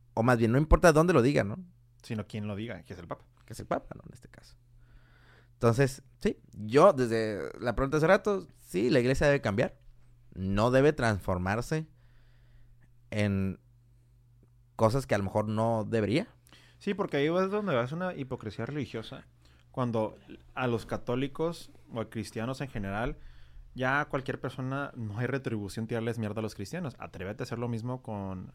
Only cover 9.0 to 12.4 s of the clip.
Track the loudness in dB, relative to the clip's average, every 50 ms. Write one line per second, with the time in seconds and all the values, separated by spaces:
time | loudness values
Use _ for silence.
9 | 4 4 2 4 4 4 4 2 2 0 0 0 0 -2 -4 -10 -20 -20 -20 -20
10 | -20 -20 -20 -20 -20 -16 -10 -6 -4 0 2 2 4 4 6 6 6 4 4 2
11 | 2 0 0 0 -2 -2 -2 -2 0 0 -2 -2 -2 -4 -4 -4 -6 -8 -14 -20
12 | -20 -20 -20 -20 -20 -20 -20 -20